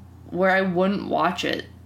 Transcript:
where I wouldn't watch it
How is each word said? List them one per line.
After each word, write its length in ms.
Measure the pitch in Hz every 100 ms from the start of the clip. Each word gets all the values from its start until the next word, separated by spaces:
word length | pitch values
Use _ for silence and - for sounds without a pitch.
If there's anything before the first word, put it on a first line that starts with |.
| - - -
where 200 | 175 190
I 100 | 190
wouldn't 460 | 190 175 190 202 -
watch 360 | 151 160 -
it 220 | 151 - - -